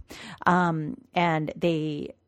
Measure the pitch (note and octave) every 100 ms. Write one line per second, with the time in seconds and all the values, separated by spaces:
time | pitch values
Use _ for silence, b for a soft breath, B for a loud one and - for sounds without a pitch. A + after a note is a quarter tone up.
0 | - B B B - F3+ F3 D#3+ D3+ -
1 | - - E3+ D#3 D3+ - F3 D#3+ D#3 D3
2 | - -